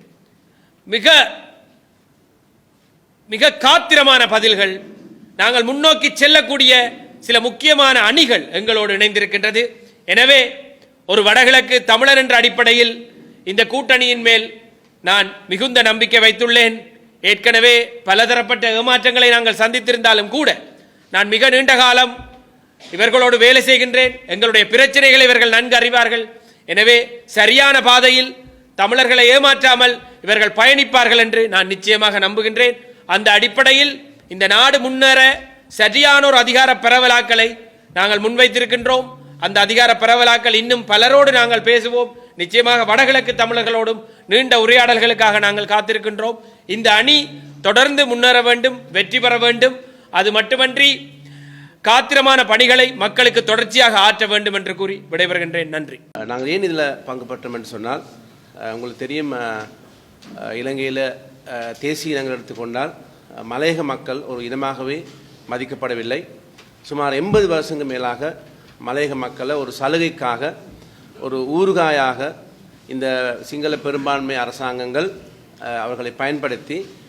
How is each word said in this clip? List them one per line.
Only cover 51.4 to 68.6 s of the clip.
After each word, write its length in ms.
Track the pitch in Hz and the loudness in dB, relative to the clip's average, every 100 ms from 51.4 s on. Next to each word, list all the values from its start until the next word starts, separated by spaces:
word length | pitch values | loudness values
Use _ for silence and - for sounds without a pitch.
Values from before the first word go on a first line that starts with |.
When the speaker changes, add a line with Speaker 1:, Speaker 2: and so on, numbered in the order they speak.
| - - - _ | -20 -20 -20 _
Speaker 1:
காத்திரமான 600 | 220 247 226 277 269 262 214 | 0 0 2 0 2 2 2
பணிகளை 460 | 220 247 254 254 | 2 4 4 2
மக்களுக்கு 500 | 254 208 - 247 196 | -2 -4 0 0 0
தொடர்ச்சியாக 540 | 214 226 226 247 240 208 | -2 -2 -2 2 2 4
ஆற்ற 280 | 208 220 214 | 2 0 -2
வேண்டும் 280 | 208 208 | -4 -4
என்று 200 | 196 185 | -6 -8
கூறி 280 | 180 190 196 - | -8 -10 -10 -8
விடைபெறுகின்றேன். 580 | 165 180 175 170 170 160 | -4 -4 -4 -6 -8 -8
நன்றி. 320 | 156 143 127 _ 110 110 | -10 -12 -16 _ -16 -12
Speaker 2:
நாங்கள் 220 | 123 131 | -10 -6
ஏன் 140 | 185 | -4
இதுல 420 | 185 160 143 127 | -4 -4 -6 -6
பங்கு 200 | 139 127 | -12 -14
பெற்றோம் 300 | 120 127 123 | -14 -14 -12
என்று 140 | 120 110 | -14 -14
சொன்னால், 340 | 113 113 147 - - _ _ _ - | -14 -10 -10 -14 -20 _ _ _ -18
அஹ், 140 | 110 | -14
உங்களுக்கு 260 | 113 123 117 | -14 -14 -14
தெரியும், 340 | 127 151 147 | -12 -10 -10
அஹ், 320 | 123 117 110 110 - _ _ _ _ - 104 | -10 -10 -12 -14 -20 _ _ _ _ -20 -18
அஹ், 160 | 110 | -14
இலங்கையில, 480 | 113 127 135 135 135 131 - - - - | -12 -10 -10 -8 -6 -8 -10 -20 -20 -18
அஹ், 240 | 120 117 113 | -14 -14 -12
தேசிய 340 | 139 151 160 | -10 -10 -8
இனங்கள் 220 | 143 135 123 | -8 -8 -12
எடுத்துக்கொண்டால், 560 | 107 110 117 120 156 - - _ _ | -14 -16 -12 -10 -10 -12 -20 _ _
அஹ், 140 | 120 | -20
மலையக 380 | 113 123 160 165 | -14 -6 -4 -4
மக்கள் 400 | 147 127 - 131 | -6 -10 -10 -12
ஒரு 180 | 135 123 | -12 -14
இனமாகவே 540 | 120 131 135 131 131 151 - - - - - | -12 -10 -8 -8 -10 -12 -14 -20 -20 -20 -14
மதிக்கப்படவில்லை. 720 | 123 131 120 127 117 113 143 175 - _ _ _ _ | -12 -12 -12 -10 -10 -8 -10 -12 -20 _ _ _ _
சுமார் 300 | - 147 143 | -14 -8 -6
எண்பது 360 | 135 185 208 190 | -6 -2 -2 -2
வருஷங்களுக்கு 460 | 160 151 151 143 | -4 -6 -10 -10
மேலாக 280 | 127 123 120 151 170 - - | -8 -8 -8 -12 -14 -20 -20